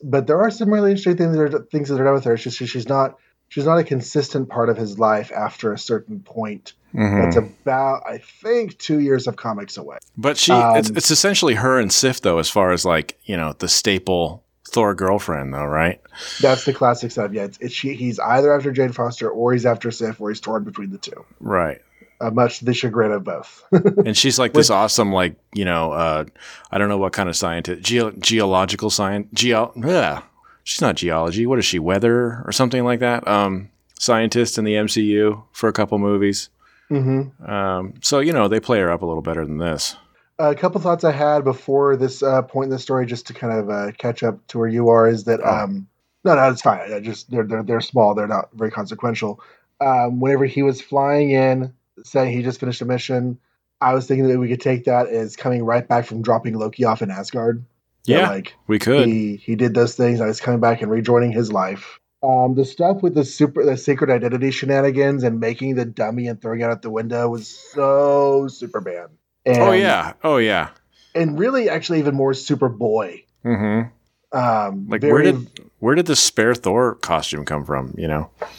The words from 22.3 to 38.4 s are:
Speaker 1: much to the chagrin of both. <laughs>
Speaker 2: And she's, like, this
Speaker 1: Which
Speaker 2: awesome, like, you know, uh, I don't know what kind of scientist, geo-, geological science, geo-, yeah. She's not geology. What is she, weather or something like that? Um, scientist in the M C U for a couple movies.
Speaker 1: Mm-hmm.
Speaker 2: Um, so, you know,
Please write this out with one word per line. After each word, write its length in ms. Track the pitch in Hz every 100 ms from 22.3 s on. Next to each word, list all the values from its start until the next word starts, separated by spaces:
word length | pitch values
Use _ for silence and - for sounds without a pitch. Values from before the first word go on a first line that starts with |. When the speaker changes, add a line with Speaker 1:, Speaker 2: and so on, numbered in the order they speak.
Speaker 1:
much 280 | 113 120 -
to 60 | 120
the 80 |
chagrin 380 | 120 123 110 107
of 140 | 104 92
both. 360 | 80 - - -
<laughs> 380 | 185 196 196 113
Speaker 2:
And 100 | 104
she's, 240 | 135 120
like, 140 | 120
this 160 | 151 147
Speaker 1:
Which 60 | 98
Speaker 2:
awesome, 360 | 107 - 104
like, 240 | 95 90 - _
you 120 | 101 92
know, 260 | 85 80
uh, 320 | 76 82 78 78 _ - - -
I 60 | 95
don't 100 | 104
know 100 | 101
what 140 | 95
kind 160 | - 92
of 80 | 82
scientist, 460 | 90 85 85 87
geo-, 300 | 90 120 110
geological 800 | 98 - 113 98 92 95 98 110
science, 380 | - 98 101 101
geo-, 400 | 110 123 113 120 123
yeah. 460 | 131 180 95 71 - _ _ _
She's 180 | - -
not 140 | 135 82
geology. 500 | 87 80 82 95 120
What 140 | 127
is 60 | 104
she, 120 | 90
weather 640 | 80 98 117 120 120 117 -
or 80 |
something 320 | 107 127 127 123
like 160 | 120
that? 260 | 123 120 -
Um, 420 | 101 101 95 101 _ _ -
scientist 580 | - 113 113 120 117 -
in 60 |
the 140 | 107 107
M 100 | 107
C 140 | 113
U 400 | 107 104 107 107 -
for 160 | - 110
a 60 |
couple 260 | 104 101 104
movies. 500 | 101 101 101 98 - _ _ _ -
Speaker 1:
Mm-hmm. 580 | 143 131 135 139 - -
Speaker 2:
Um, 420 | 104 98 92 92 -
so, 180 | - 143
you 120 | 151
know, 140 | 156